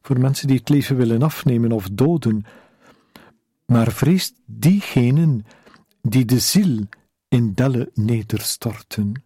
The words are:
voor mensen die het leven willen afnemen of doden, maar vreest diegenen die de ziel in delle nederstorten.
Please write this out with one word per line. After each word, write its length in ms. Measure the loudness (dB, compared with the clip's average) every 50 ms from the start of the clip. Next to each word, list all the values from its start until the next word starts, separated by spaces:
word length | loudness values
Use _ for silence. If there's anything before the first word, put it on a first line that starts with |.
voor 180 | _ -2 0 0
mensen 280 | 2 0 0 -2 0
die 100 | 0 0
het 120 | 0 2 2
leven 260 | 2 2 2 0 0
willen 260 | 0 2 2 2 2
afnemen 500 | 0 0 -2 -2 -2 0 0 2 0 0
of 180 | 0 -2 -4 -6
doden, 540 | -2 0 2 2 2 0 0 -2 -2 -2 -6 -10 -20 -20 _ _ _ _ _ -20 _ _ _ _ _ -20 -20 -20 _ _ _ _ _ _ _
maar 260 | 0 2 2 2 0
vreest 420 | 0 0 2 2 2 0 -2 -6 _ _ _
diegenen 1000 | -20 -12 0 2 2 2 2 -2 -2 0 2 2 4 2 4 2 2 0 -2 -6 -12 -20 _ _ -20 -20 _ _ _ _ _
die 240 | -6 0 0 0 2
de 140 | 2 0 0
ziel 480 | 0 2 2 2 2 2 0 -2 -4 -8 -12 _ _ _ _ _ _
in 260 | _ 0 0 0 0 0
delle 380 | 0 0 0 0 -2 -4 -4 _
nederstorten. 1300 | -4 -2 -2 -2 -2 -2 -4 -6 -6 -4 -8 -10 -8 -8 -10 -10 -10 -16 _ -6 -4 -4 -4 -4 -8 _